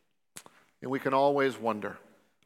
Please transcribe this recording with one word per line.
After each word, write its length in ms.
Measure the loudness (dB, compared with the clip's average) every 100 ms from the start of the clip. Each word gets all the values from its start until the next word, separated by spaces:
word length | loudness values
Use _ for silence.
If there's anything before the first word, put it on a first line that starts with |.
| _ _ _ -20 -20 _ _ _
And 80 | -6
we 100 | -4
can 140 | 0
always 420 | 4 4 4 0 0
wonder, 400 | -4 -4 -6 -10 -20 _ _ _